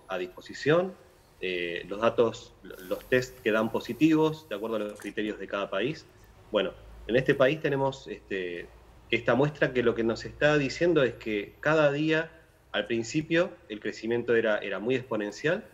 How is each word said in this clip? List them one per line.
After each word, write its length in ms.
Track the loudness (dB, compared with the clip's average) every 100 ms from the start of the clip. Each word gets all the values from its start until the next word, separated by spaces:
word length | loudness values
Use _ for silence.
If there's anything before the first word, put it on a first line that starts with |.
| -8
a 100 | -6
disposición. 760 | -6 -10 -16 -4 2 2 2 -6 -20 _ _ -10
Eh, 440 | -6 -4 -4 -6 -8
los 120 | -2
datos, 520 | 0 2 2 0 -14 -20
los 400 | -18 -14 -8 -8 0
test 320 | 0 0 -4
que 100 | 0
dan 180 | 2 2
positivos, 800 | -2 -6 0 4 4 2 0 -8
de 80 | -8
acuerdo 220 | -4 -4
a 20 |
los 200 | -4 -8
criterios 400 | -8 -4 -4 -4
de 80 | -6
cada 220 | -4 -4
país. 360 | -2 -4 -6 -14 -20 -20 -20 -2
Bueno, 220 | 0 0 -4 -16 -14 0
en 100 | 2
este 180 | 4 4
país 260 | 4 2
tenemos, 460 | 0 0 -2 -4 -10
este, 600 | -14 -8 -6 -6 -8 -12 -20 -20 -20 -2
esta 240 | 0 2 4
muestra 380 | 2 2 0
que 100 | 2
lo 100 | 2
que 100 | 2
nos 200 | 0 -2
está 340 | -6 0 2 4
diciendo 460 | 2 0 2 4
es 120 | 2 0
que 380 | -4 -4 -4 -4
cada 320 | 0 4 4
día, 400 | 4 0 0 -2 -10 -20 _ _
al 160 | -4 -2
principio, 640 | -2 -2 -4 0 0 0 -4 -12
el 140 | -10
crecimiento 540 | -8 -6 -2 -2 2 2
era, 240 | 2 0
era 200 | -2 -4
muy 160 | -2 -2
exponencial. 720 | -2 -4 -4 -2 -2 -2 -4